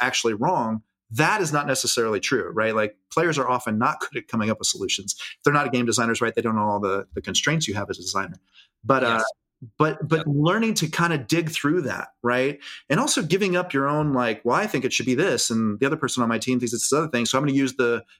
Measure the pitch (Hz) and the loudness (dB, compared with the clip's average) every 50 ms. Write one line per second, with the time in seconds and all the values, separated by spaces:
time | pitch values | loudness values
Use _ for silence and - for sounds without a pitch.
0 | 123 127 - - - 117 110 104 127 175 185 143 117 110 110 110 - _ _ _ | -2 0 0 0 0 0 0 2 0 0 2 0 0 -2 -4 -6 -8 _ _ _
1 | _ - 110 127 156 175 214 214 180 151 151 147 139 139 131 - - 113 - 123 | _ -6 0 2 2 4 2 2 0 0 0 0 0 0 0 0 0 0 0 0
2 | 113 110 107 95 - - 135 110 87 87 87 110 110 110 110 110 107 104 - _ | 2 2 0 0 0 0 0 0 0 0 0 0 0 2 2 2 0 0 -2 _
3 | _ - - 160 170 170 156 139 127 123 127 123 - 113 107 107 123 147 - - | _ -6 -2 0 2 2 2 0 0 2 0 0 0 0 0 0 0 0 0 -2
4 | - - - 117 - - - 110 107 110 107 - 101 - - 92 98 90 - - | -6 -8 -8 -10 -8 -4 -4 -2 0 0 -2 -2 -2 -4 -4 -4 -4 -4 -4 -4
5 | 98 101 - - - - - _ - 147 147 147 143 123 127 123 120 117 104 120 | -4 -6 -8 -8 -10 -16 -8 _ 0 2 2 2 2 0 0 0 0 2 2 2
6 | 117 113 113 - 120 113 - 117 113 113 110 107 104 104 104 101 101 95 98 101 | 2 0 0 0 0 -2 0 0 0 0 0 0 0 0 0 0 0 0 -2 -2
7 | 95 - - 101 - 98 92 - - 143 156 160 - - 98 104 101 98 92 - | -4 -6 -10 -10 -6 -4 -2 -2 0 0 0 0 -2 -2 -4 -4 -6 -6 -8 -8
8 | 87 90 - 95 95 87 80 - _ _ _ - - _ _ _ - 113 135 131 | -8 -6 -4 -4 -4 -6 -8 -16 _ _ _ -20 -20 _ _ _ 0 2 2 4
9 | 127 117 117 113 110 110 - _ _ _ _ _ 127 110 - - 151 156 - - | 4 2 2 2 0 -2 -4 _ _ _ _ _ -20 -6 -2 0 0 0 0 -2
10 | 151 - 160 160 160 156 143 143 151 170 196 226 226 226 - - 165 156 - - | -2 0 0 0 2 0 0 2 2 2 2 2 2 0 0 0 -2 -2 0 0
11 | 170 170 165 139 120 - 160 170 165 151 - - - 143 165 185 143 113 92 - | 0 2 0 0 -2 0 0 0 0 0 -2 -2 0 0 0 0 0 -2 -4 -6
12 | - - _ _ - 120 123 127 131 143 143 - - - - - - - 139 202 | -8 -10 _ _ -2 0 0 2 0 0 -2 -6 -12 -18 -18 -10 -4 0 0 2
13 | 277 - - 277 190 147 175 190 208 190 175 180 180 180 - 135 139 143 147 151 | 2 2 0 0 0 0 0 0 2 2 0 0 0 0 0 0 0 2 2 0
14 | 151 151 135 123 123 117 110 - - 117 127 175 208 214 - 135 131 120 - - | 0 2 2 2 2 0 -2 -2 0 0 0 0 0 0 -2 -2 -2 0 -2 -2
15 | 120 127 127 123 185 190 127 117 - - 113 113 113 107 104 101 135 139 156 - | 0 0 2 2 2 2 0 0 0 0 0 0 0 0 0 0 0 0 0 0
16 | 139 120 - 127 120 113 113 110 - 131 127 123 123 113 117 107 - - 135 151 | -2 -2 0 0 0 0 0 0 0 0 0 0 0 -2 -2 -4 -2 0 2 0
17 | 165 139 - 120 117 - - 131 151 143 135 139 135 127 131 - 123 117 117 110 | 0 0 0 0 0 2 2 2 2 2 2 2 2 0 0 0 0 2 0 -2
18 | - _ - _ | -4 _ -20 _